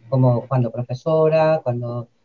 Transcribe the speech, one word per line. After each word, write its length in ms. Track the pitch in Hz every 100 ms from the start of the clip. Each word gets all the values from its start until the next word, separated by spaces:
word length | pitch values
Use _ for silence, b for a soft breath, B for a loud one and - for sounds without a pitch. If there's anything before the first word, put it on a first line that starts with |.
| -
como 400 | 131 127 120 -
cuando 220 | 131 117
profesora, 920 | 120 120 127 165 160 156 160 156 160
cuando, 460 | 127 120 120 120 117 _